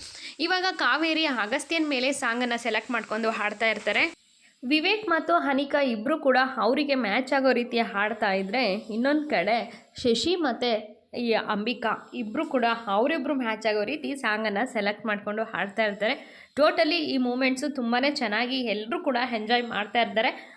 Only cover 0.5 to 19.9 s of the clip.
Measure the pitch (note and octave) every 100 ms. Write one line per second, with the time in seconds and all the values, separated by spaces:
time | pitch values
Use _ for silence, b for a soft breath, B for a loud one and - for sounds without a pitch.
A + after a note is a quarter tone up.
0.5 | F#4 F#4 F4+ C#4 C4 D#4+ D#4 D#4 B3+ G#3
1.5 | C4+ C#4+ E4 D#4 C4+ B3+ C4+ B3 A#3 B3
2.5 | A#3 A#3 G#3+ A3+ A#3+ G#3+ G#3+ A3+ A3 G#3
3.5 | G#3+ A3+ G#3+ G#3 G#3 D#4+ - b b b
4.5 | b B3 D#4 E4 G#4+ G#4+ E4 D#4+ E4+ C#4
5.5 | C4+ C#4+ D4 C#4 A3+ G#3+ D#4 C#4+ B3+ C4
6.5 | B3+ G#3 C4+ D4 C4+ A3 G#3+ C4 C#4 C4
7.5 | A#3+ A#3+ A#3 G#3+ G3+ G#3 A3+ G#3+ F#3+ G3
8.5 | A#3 A#3+ F#3+ A3+ A3 B3+ D4+ D4 G#3 F3+
9.5 | A#3 G3+ - - - B3+ A#3 D#4 F4+ D4+
10.5 | A#3 B3 A3 - - _ - A#3+ G#3+ -
11.5 | G#3 G#3+ B3 A3+ - - B3 A3 G#3+ D#4
12.5 | C4+ A#3 A3+ A3 G3+ C4 E4 C#4+ C#4+ B3+
13.5 | A3 A3+ G#3+ G#3 D4+ B3+ C4+ A#3 G#3+ A3
14.5 | G3+ B3+ A#3 G3+ G#3 A3+ G3+ G#3 G#3 A3
15.5 | F3+ G3 G3+ A3 G3+ G#3+ C#4 - - -
16.5 | - D4+ F4 E4 E4+ C#4+ C4 B3 B3 C4
17.5 | C4 D4 D4 A#3+ A#3+ C#4 C#4+ A#3 G#3 A#3+
18.5 | C4 A#3+ G#3 G#3+ E4 F4 B3 B3 A#3 G#3+
19.5 | A#3+ A#3+ G3 G#3+